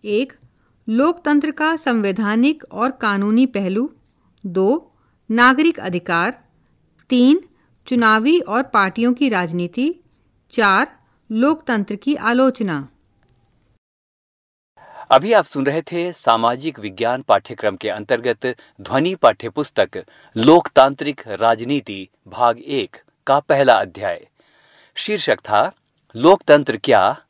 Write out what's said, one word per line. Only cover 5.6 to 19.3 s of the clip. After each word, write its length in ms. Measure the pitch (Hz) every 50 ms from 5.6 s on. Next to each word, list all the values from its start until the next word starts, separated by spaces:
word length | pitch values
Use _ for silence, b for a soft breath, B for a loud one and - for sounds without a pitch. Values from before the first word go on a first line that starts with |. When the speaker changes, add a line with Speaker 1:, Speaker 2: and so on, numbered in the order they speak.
| 311 339 - -
Speaker 1:
अधिकार। 640 | - 185 180 175 175 - 170 170 175 220 269 _ _ _ _ _ _ _ _ _ _ _ _ _ _ _
तीन, 320 | 254 247 247 262 302 381 - _ _ _ _ _ _ _ _
चुनावी 520 | - 254 240 233 220 214 220 220 285 330 349
और 240 | - - 208 240 269
पार्टियों 500 | - - 214 196 190 190 220 233 247 247
की 160 | 247 285 262
राजनीति। 680 | 220 185 180 165 165 175 175 175 - 240 254 311 349 _ _ _ _ _ _ _ _ _ _ _
चार, 500 | - - 220 202 190 202 277 - - _ _ _ _ _ _ _
लोकतंत्र 640 | 220 220 254 294 311 311 _ - 233 208 196 - 208
की 200 | 202 - 277 -
आलोचना। 720 | - - 226 240 247 262 262 262 - 226 190 156 143 139 - _ _ _ _ _ _ _ _ _ _ _ _ _ _ _ _ _ _ _ _ _ _ _ _ _ _ _ _ _ _ _ _ _ _ _ _ _ B B B B B B B
Speaker 2:
अभी 220 | - 135 156 214 233
आप 120 | 208 165
सुन 200 | - - 143 135
रहे 160 | 139 143 165
थे 320 | 156 - 170 170 170 180 175
सामाजिक 680 | - - 123 117 113 113 117 123 131 143 160 135 117
विज्ञान 420 | 104 104 92 95 113 117 123 131
पाठ्यक्रम 540 | 135 - 107 98 _ - 117 - - 104 95
के 140 | - - 107
अंतर्गत 680 | 95 107 104 - 131 113 117 123 113 _ - 127 120 b b b b -
ध्वनि 340 | 98 - 127 135 156 180 190
पाठ्यपुस्तक 920 | - - 120